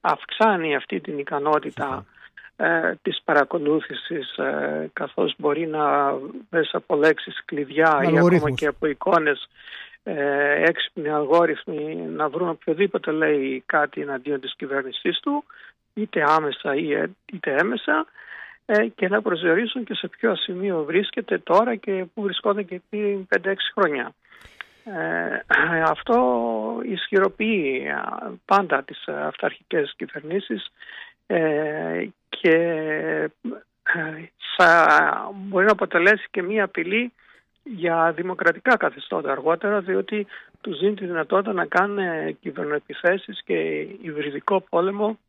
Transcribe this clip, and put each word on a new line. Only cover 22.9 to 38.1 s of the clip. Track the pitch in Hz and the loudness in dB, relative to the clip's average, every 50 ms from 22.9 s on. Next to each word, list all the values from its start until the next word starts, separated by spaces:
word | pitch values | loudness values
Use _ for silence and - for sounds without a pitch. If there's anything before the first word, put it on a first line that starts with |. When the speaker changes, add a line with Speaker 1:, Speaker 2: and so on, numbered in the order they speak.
Speaker 1:
πριν | - 208 208 202 202 196 190 | -6 -2 -2 0 -2 -2 -2
πέντε-έξι | - - 196 175 196 196 196 - - - | -2 -2 0 0 0 -2 -2 -4 -6 0
χρόνια. | - 196 165 147 135 120 131 - _ _ _ - - - - - _ - _ _ _ _ | 0 2 2 2 -2 -4 -6 -10 _ _ _ -20 -20 -20 -20 -20 _ -20 _ _ _ _
Ε, | 226 196 165 160 165 165 - 170 - - - - _ - - - 180 170 165 160 | -12 -8 -6 -4 -2 -2 -2 -2 -2 -4 -6 0 _ 2 2 2 2 2 2 2
αυτό | 160 156 - - - 240 240 254 254 247 117 - 233 226 110 107 226 233 233 240 | 2 2 0 0 2 4 4 4 4 2 2 0 0 0 -2 -2 -4 -4 -6 -4
ισχυροποιεί, | 262 208 170 - - - 196 190 190 196 _ 214 220 226 196 160 135 131 127 139 147 | -6 -6 -6 -6 0 2 2 2 2 0 _ 0 0 2 2 0 0 -2 -2 -4 -4
α, | 147 147 - - - - - - - 185 _ | -4 -4 -4 -6 -6 -8 -8 -10 -12 -14 _
πάντα | - 196 196 196 170 - 139 135 | 2 4 4 4 2 0 -2 -2
τις, | - - - - | -4 -14 -14 -10
ε, | - 151 | -8 -6
αυταρχικές | 147 147 151 - - - - - - _ _ - 165 143 143 - | -4 -4 -6 -6 -2 -4 -4 -4 -6 _ _ 0 0 0 0 -4
κυβερνήσεις, | _ - - - 151 147 151 170 202 190 - 117 98 - - _ _ - - - - - - _ _ _ | _ -12 -10 -10 -12 -10 -4 -4 -4 -4 -4 -8 -8 -8 -12 _ _ -20 -20 -18 -18 -18 -20 _ _ _
ε, | _ 196 170 160 156 151 147 156 151 151 156 165 - 165 175 - - - _ _ _ | _ 0 2 2 2 0 0 -2 -2 -4 -4 -4 -4 -4 -4 -4 -6 -8 _ _ _
και, | - - - 175 160 165 170 170 165 156 156 156 151 156 160 160 160 156 156 156 _ _ _ 233 254 330 - _ _ _ _ | -14 0 4 6 6 6 4 2 0 -2 -2 -2 -2 -2 -2 -2 -2 -2 -4 -4 _ _ _ -10 -10 -10 -14 _ _ _ _
ε, | - - 170 160 156 156 156 165 - _ _ - - - | -4 -2 -2 -4 -6 -8 -12 -16 -18 _ _ -12 -10 2
θα | - 180 170 165 170 160 160 156 160 156 156 - - - - 202 | 4 6 6 8 6 6 6 6 6 6 4 0 -2 -4 -8 -10
μπορεί | 196 190 202 190 185 190 | -12 -10 -2 0 2 4
να | 214 208 | 4 2
αποτελέσει | 190 202 180 - 175 170 196 214 202 - - | 0 0 -2 0 4 4 4 4 4 0 -8
και | - 208 180 | -6 -6 -4
μία | 180 214 220 202 | -2 -2 -2 -2
απειλή | 185 _ - 165 175 196 226 240 247 _ _ _ _ _ _ _ _ _ _ _ | -2 _ -6 -4 -2 -2 -2 -2 -2 _ _ _ _ _ _ _ _ _ _ _
για | 302 240 180 165 175 165 165 165 165 | -14 -10 -4 -2 0 2 2 2 2